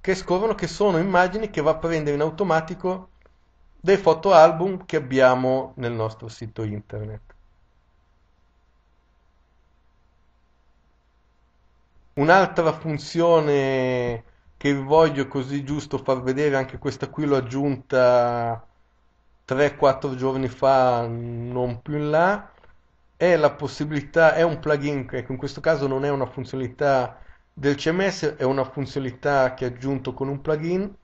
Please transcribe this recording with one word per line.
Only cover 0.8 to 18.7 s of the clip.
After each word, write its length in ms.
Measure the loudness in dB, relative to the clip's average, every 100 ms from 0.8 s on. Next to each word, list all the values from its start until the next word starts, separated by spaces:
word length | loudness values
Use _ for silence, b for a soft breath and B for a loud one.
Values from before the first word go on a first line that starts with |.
| 0 2
immagini 540 | 2 2 2 0 -6
che 100 | -2
va 120 | 0
a 40 | 0
prendere 400 | -2 -2 -2 0
in 60 |
automatico 880 | -2 -2 0 0 0 -6 -6 -6 -10 _ _ _ _ _ _ _
dei 200 | 2 4
fotoalbum 880 | 4 2 6 8 8 6 -4 -6 -4
che 100 | -6
abbiamo 800 | -2 4 6 6 2 0 -4 -8
nel 160 | -6
nostro 360 | -4 -6 -6 -16
sito 340 | -14 -16 -8
internet. 580 | -8 -8 -10 -12 -12 -14 -18 -20 _ _ _ _ _ _ _ _ _ _ _ _ _ _ _ _ _ _ _ _ _ _ _ _ _ _ _ _ _ _ _ _ _ _ _ _ _ _ _ _ _ _ _ _ _ _ _
Un'altra 580 | -2 4 6 4 0 -2
funzione 1500 | -2 -6 -8 -6 0 4 4 4 2 2 0 0 0 -2 -6 -10 _ _ _
che 160 | -2
vi 100 | -2
voglio 460 | 2 4 4 2 -4
così 340 | -4 -4 -6
giusto 360 | -4 -6 -6 -6
far 240 | -2 -2
vedere, 340 | 0 0 0 0
anche 220 | -4 -6
questa 320 | -8 -6 -10
qui 160 | -6 0
l'ho 100 | 0
aggiunta 1300 | -2 -4 -2 -4 -2 4 6 6 2 0 -4 -6 -10